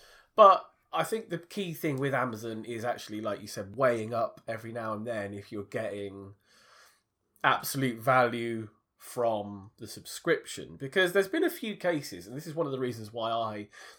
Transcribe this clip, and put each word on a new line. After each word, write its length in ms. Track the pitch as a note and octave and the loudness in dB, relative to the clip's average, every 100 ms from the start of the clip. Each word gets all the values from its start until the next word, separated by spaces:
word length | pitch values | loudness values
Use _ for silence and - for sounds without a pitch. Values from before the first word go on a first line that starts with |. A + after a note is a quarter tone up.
| - - _ - | -20 -20 _ 10
But 280 | G3+ F3+ - _ _ | 10 10 4 _ _
I 120 | E3 D#3+ | -2 0
think 240 | A3 A3 | -2 -4
the 80 | D#3+ | -8
key 360 | - - F3+ D#3 | -6 -6 -6 -2
thing 220 | E3 C3 | -2 0
with 180 | C#3 C3 | 0 0
Amazon 500 | B2 A2 A#2 A2 A2 | 0 -4 -6 -8 -6
is 200 | A#2 A#2+ | -4 -2
actually, 360 | A2+ - G#2+ | -4 -6 -6
like 200 | G#2+ G2+ | -4 -6
you 60 | G2+ | -6
said, 280 | - G2 G#2+ | -10 -8 0
weighing 380 | C3 A#2 G#2+ A#2 | 2 2 0 -2
up 260 | A2+ - - | -2 -4 -10
every 240 | A2+ A2+ | -10 -8
now 200 | A#2 A2 G#2+ | -8 -6 -6
and 120 | A2+ | -4
then 280 | A2 G2+ G2+ | -4 -6 -8
if 160 | - | -10
you're 120 | G#2+ G2+ | -10 -6
getting 720 | A#2+ A2 G2+ G2+ G2 G2 G2+ _ _ - - - _ _ _ _ _ C#3+ | -6 -4 -6 -8 -10 -14 -18 _ _ -20 -20 -20 _ _ _ _ _ 2
absolute 540 | B2+ - C#3 C3 A2+ | 2 0 -2 -2 0
value 680 | A2+ B2+ B2 A#2 A#2 A2+ G#2+ - _ _ | 4 6 6 2 -4 -4 -8 -14 _ _
from 720 | - - A#2 G#2+ G2+ G2+ G2 - | -10 0 2 0 -2 -10 -14 -16
the 100 | A2 | -16
subscription. 880 | - - - - D#3+ - - C2+ E2 | -14 -14 -6 0 0 -2 -12 -12 -10
Because 360 | C#3 F#3+ F3+ | -4 2 4
there's 160 | F#3+ G3 | 4 2
been 160 | E4 F4 | 2 0
a 60 | |
few 260 | - A3 G3+ | 0 -6 -4
cases, 500 | F3+ D#3+ C#3 F2+ F#2 | -2 -2 -4 -12 -12
and 100 | B2+ | -12
this 100 | E3+ | -8
is 80 | D3+ | -4
one 120 | D3+ | -4
of 60 | |
the 60 | C3 | -2
reasons 340 | B2+ A2+ G#2+ | -4 -4 -8
why 180 | A#2 A2+ | -4 -2
I 380 | A#2 A2 G#2 G#2 - - | 0 -2 -4 -10 -16 -20